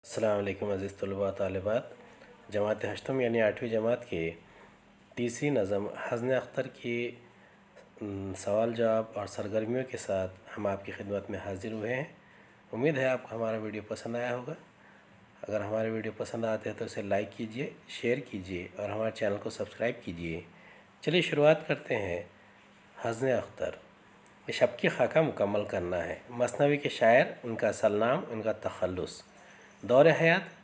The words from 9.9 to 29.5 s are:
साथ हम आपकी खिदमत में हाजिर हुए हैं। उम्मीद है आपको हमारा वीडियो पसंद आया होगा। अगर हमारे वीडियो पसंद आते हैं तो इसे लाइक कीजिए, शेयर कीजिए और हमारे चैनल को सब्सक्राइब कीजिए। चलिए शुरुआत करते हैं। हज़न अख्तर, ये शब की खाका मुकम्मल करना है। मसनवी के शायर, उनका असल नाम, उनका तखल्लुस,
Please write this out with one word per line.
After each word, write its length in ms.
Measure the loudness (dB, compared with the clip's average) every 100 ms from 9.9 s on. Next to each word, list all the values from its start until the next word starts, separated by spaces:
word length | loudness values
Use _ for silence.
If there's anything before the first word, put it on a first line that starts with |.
| -8
साथ 300 | -2 -2 -2 -8 -16
हम 120 | -4 -4
आपकी 260 | -4 -8
खिदमत 340 | -10 -4 -4 -4
में 80 | -8
हाजिर 340 | -6 -8 -6
हुए 200 | -6 -4
हैं। 160 | -4 -6 -12 -20 -20 -20 -20 -10
उम्मीद 240 | 0 0 2
है 80 | 0
आपको 280 | 0 -4 -4
हमारा 220 | -2 -2
वीडियो 240 | -4 -8 -8
पसंद 260 | -8 -6 -4
आया 160 | -4
होगा। 240 | -4 -6 -12 -14 -20 -20 -20 -20 -20 -20 -14
अगर 180 | -4 -4
हमारे 280 | -2 -2 0
वीडियो 240 | -2 -4 -6
पसंद 260 | -6 -2 -2
आते 240 | -2 -4
हैं 80 | -6
तो 60 |
इसे 180 | -6 -6
लाइक 280 | 0 0 0 -6
कीजिए, 360 | -8 -6 -8 -8 -16
शेयर 340 | -2 0 0 -2
कीजिए 360 | -8 -6 -6 -8 -8
और 100 | -4
हमारे 200 | -2 -2
चैनल 260 | 0 0 0
को 140 | -4
सब्सक्राइब 520 | -6 -8 -2 -4 -2
कीजिए। 400 | -8 -6 -6 -6 -10 -20 -20 -20 -20 -4
चलिए 200 | 2 2
शुरुआत 420 | 4 6 8 8 2
करते 260 | -4 0
हैं। 260 | -2 0 -4 -6 -18 -20 -20 -20 -20 -20 -6
हज़न 360 | -4 0 2
अख्तर, 480 | 2 -2 -6 -6 -6 -20 -20 -20 -20 -20 -14 -8
ये 40 |
शब 240 | 2 2 4
की 120 | 0
खाका 340 | 4 4 4
मुकम्मल 420 | 2 2 0 0 0
करना 320 | -2 0 -2
है। 200 | -2 -8 -10
मसनवी 440 | -2 -2 4 4 4
के 120 | 0
शायर, 460 | 4 8 8 6 -2
उनका 240 | -6 0 0
असल 240 | 2 2 4
नाम, 320 | 2 2 -2
उनका 200 | -4 -2 -2
तखल्लुस, 600 | -4 -2 -2 -2 -6 -8 -16 -20 -20